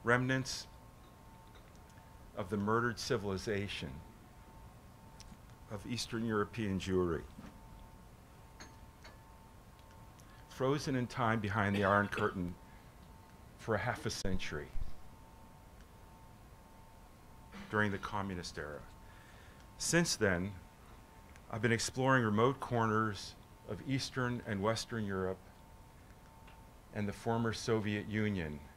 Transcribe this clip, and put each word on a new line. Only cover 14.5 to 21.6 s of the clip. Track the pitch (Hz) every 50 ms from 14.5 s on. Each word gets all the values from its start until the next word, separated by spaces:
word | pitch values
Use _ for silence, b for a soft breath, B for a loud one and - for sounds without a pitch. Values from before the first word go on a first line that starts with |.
| - 76 71 - - - - - - - - - - - - - - - - - - - - - - - - - - - - - - - - - - - - - - - - - - - - - - - - - - - - - - - - - - - - -
during | - 107 107 104
the | 98 98
communist | - - - 104 98 98 95 90 87 - - -
era. | 76 76 76 69 64 - - - B B B B B B B B B B B B B B - -
Since | - - - 165 175 - -
then, | - 110 101 92 87 90 101 101 90 - - - - - - - - - - - - - - - - - -
I've | - 110